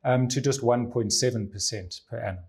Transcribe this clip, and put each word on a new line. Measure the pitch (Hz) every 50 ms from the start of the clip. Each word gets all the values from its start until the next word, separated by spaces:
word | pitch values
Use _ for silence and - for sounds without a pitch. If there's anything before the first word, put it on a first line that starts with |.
um, | - 127 127 127 127 120
to | - 139
just | 123 - - - -
one | 117 120 123 120 -
point | - 120 110 101
seven | - - 131 127 110 110 101 101
percent | - 98 - - 113 104 92 90 - - _ _
per | 117 113
annum. | 110 101 92 90 87